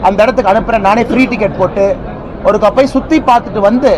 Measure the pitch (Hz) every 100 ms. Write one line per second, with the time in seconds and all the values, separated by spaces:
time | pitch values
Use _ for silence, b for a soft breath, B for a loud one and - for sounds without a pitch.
0 | 175 196 220 240 202 214 220 226 196 220
1 | 233 233 262 233 202 - 185 196 196 180
2 | - - - - 180 208 208 247 269 262
3 | - 311 262 240 233 202 202 240 269